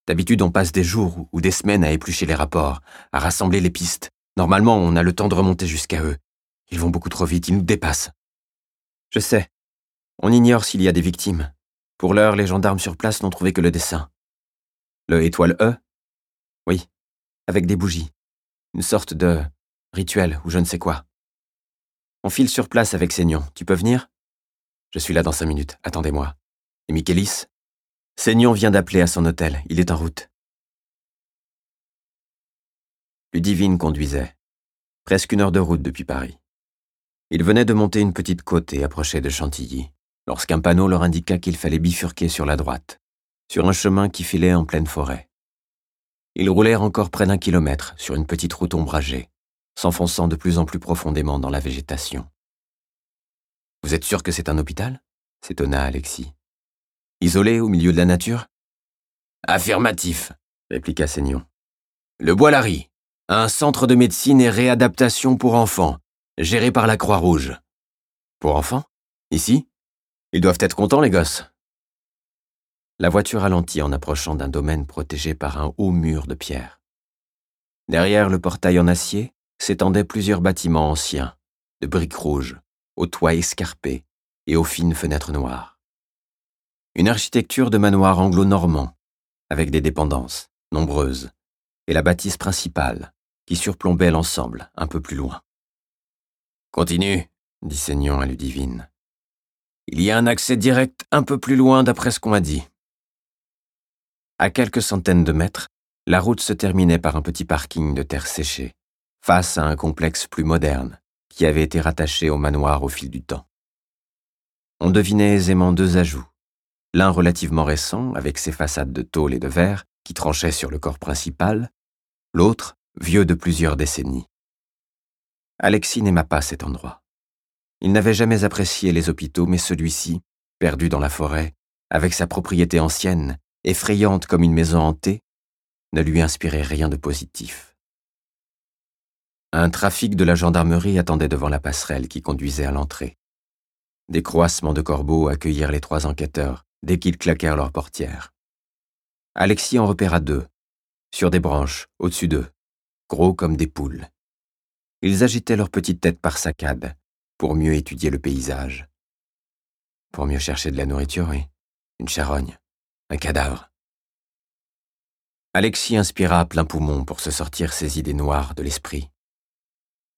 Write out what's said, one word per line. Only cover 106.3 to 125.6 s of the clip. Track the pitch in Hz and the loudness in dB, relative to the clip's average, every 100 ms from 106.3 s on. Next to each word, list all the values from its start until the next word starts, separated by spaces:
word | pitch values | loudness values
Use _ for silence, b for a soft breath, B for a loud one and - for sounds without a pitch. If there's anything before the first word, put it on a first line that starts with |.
| 110 | 0
se | - | -2
terminait | 101 98 92 90 82 | -2 0 4 4 4
par | 80 78 | 0 -2
un | |
petit | 76 85 87 | -4 -8 -4
parking | 76 - - 76 | -4 -4 -4 -2
de | 69 | -4
terre | 76 69 - | -4 -6 -6
séchée, | - 76 - 65 - _ _ _ _ | -6 -6 -8 -10 -14 _ _ _ _
face | - 90 87 - | 2 4 2 0
à | |
un | 76 76 | 0 0
complexe | 82 76 82 - - | -2 -2 -2 -4 -6
plus | - | -4
moderne, | 78 82 76 67 65 - _ _ _ | 0 2 2 -2 -4 -12 _ _ _
qui | - 80 | 0 2
avait | 78 | 2
été | 76 82 | 0 0
rattaché | 78 78 76 - 80 | 0 -2 -2 0 0
au | 73 | 0
manoir | 73 73 73 73 | 0 0 0 0
au | 69 | -2
fil | - 67 | -8 -12
du | 64 | -12
temps. | - 65 - _ _ _ _ _ _ _ _ _ _ _ _ _ | -10 -12 -12 _ _ _ _ _ _ _ _ _ _ _ _ _
On | 90 | 4
devinait | 98 92 104 104 | 4 4 4 4
aisément | 101 90 92 90 | 4 4 4 4
deux | 87 95 87 | 4 4 4
ajouts, | 82 67 - _ _ _ _ _ _ | 2 -2 -12 _ _ _ _ _ _
l'un | 87 95 | 2 4
relativement | 87 87 85 78 78 | 4 2 0 -2 -2
récent, | 76 76 - 101 127 | 0 -2 -4 -6 -6
avec | - 69 73 | -6 -8 -6
ses | - | -8
façades | 73 76 - 69 | -4 -4 -4 -6
de | 65 | -8
tôle | - 80 73 | -6 -2 -2
et | 62 | -2
de | 69 | -2
verre, | 76 90 98 - _ | 0 0 -2 -10 _
qui | - | -16
tranchaient | 85 - 78 87 | -6 -4 -2 -2
sur | - 69 | -4 -6
le | 73 | -6
corps | 73 71 | -8 -8
principal, | - 71 - 73 92 110 123 _ _ _ _ _ _ | -8 -6 -8 -2 -2 -2 -6 _ _ _ _ _ _
l'autre, | 85 98 117 - - _ - | 2 2 2 -6 -16 _ -10
vieux | 80 98 | 0 4
de | 90 | 4
plusieurs | 85 87 78 80 71 | 2 0 0 0 0
décennies. | 73 - 65 64 - _ _ _ _ _ _ _ _ _ _ _ _ | -2 -4 -6 -8 -10 _ _ _ _ _ _ _ _ _ _ _ _
Alexis | - | -2